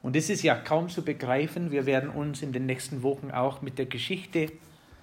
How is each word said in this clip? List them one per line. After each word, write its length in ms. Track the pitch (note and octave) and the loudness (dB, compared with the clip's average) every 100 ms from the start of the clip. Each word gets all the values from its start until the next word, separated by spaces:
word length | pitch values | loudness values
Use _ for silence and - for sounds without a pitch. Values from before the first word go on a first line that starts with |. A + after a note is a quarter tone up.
Und 140 | C3 C#3+ | 2 0
es 140 | D3+ | 2
ist 140 | D#3 | 4
ja 120 | D#3 - | 4 4
kaum 320 | - D#3 F3 | 4 2 2
zu 160 | F3 | -4
begreifen. 680 | D3+ C#3+ B2+ C3+ D#3+ F3+ F3 | -4 -2 2 2 2 -2 -2
Wir 140 | C#3+ C3+ | 0 4
werden 240 | C3 C#3+ | 2 2
uns 320 | D3+ D3 C#3 | -4 -4 -4
in 120 | D3 | -4
den 120 | B2+ C3 | -2 0
nächsten 380 | C3 - C#3 | -2 -4 -2
Wochen 280 | C3 C#3 C#3 | 0 0 -4
auch 300 | C3 C3 C3 | 0 0 0
mit 160 | C3+ - | -8 -4
der 80 | C3 | -4
Geschichte 640 | A#2+ - F#3 - E3+ D#3 - - - - - | -4 -4 -4 0 0 0 -4 -20 -20 -20 -20